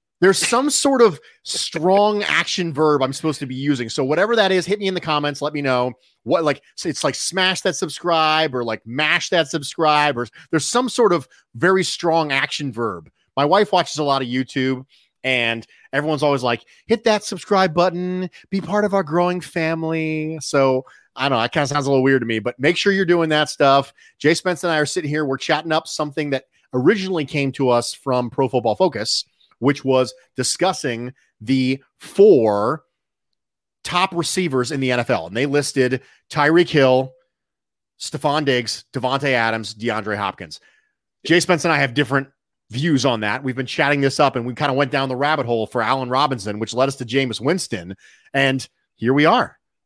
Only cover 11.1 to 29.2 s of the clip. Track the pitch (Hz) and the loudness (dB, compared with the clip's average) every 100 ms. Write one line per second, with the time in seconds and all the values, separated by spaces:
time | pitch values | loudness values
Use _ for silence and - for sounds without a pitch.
11.1 | 170 - _ _ 117 175 190 - - 170 | 2 -2 _ _ -2 2 2 0 -2 0
12.1 | 165 151 135 147 - 139 110 113 87 76 | 0 0 -2 -2 -4 -6 -4 -4 -6 -14
13.1 | _ _ - 147 196 208 180 156 147 147 | _ _ -2 2 2 4 0 0 -2 0
14.1 | 135 123 127 127 135 131 131 135 _ _ | 0 -2 -4 -4 -2 -2 -4 -10 _ _
15.1 | _ 131 127 117 117 - _ _ 139 151 | _ -2 0 0 -4 -8 _ _ -4 -2
16.1 | 147 147 135 123 117 - _ - 220 226 | 0 2 2 0 -4 -6 _ -4 0 2
17.1 | 208 - 185 - 196 190 165 180 175 180 | 0 -4 -10 -2 2 2 2 0 0 -4
18.1 | 185 180 - - 190 170 208 208 196 151 | -4 -6 -10 -8 -6 -2 -2 0 -2 0
19.1 | 175 180 180 - 175 160 165 160 160 160 | 0 0 -2 -6 -4 -2 -2 -4 -2 -2
20.1 | 156 156 160 - 143 135 131 - - _ | -4 -4 -6 -2 2 2 2 -2 -16 _
21.1 | - 139 120 120 160 135 147 139 135 131 | -4 -2 0 0 0 0 -2 2 2 4
22.1 | 135 117 110 110 123 143 175 202 196 175 | 2 0 -2 -4 -2 0 0 0 0 2
23.1 | 175 160 151 147 - 139 139 135 _ _ | 2 2 0 0 2 4 4 2 _ _
24.1 | _ 147 165 185 175 175 156 147 185 147 | _ 2 2 0 -2 -2 0 -2 -4 -4
25.1 | 151 143 135 - 151 165 156 - - 151 | -4 -2 -4 -2 -2 0 -2 -2 -6 -6
26.1 | 147 147 131 - _ _ 127 139 214 190 | -4 -4 -4 -6 _ _ 2 2 2 -2
27.1 | 175 139 151 139 127 131 120 - - 139 | -4 -2 -2 -2 0 2 2 0 -8 -2
28.1 | 127 120 - 135 127 - - 185 113 107 | -2 -2 -2 0 0 0 2 0 0 -4
29.1 | - | -4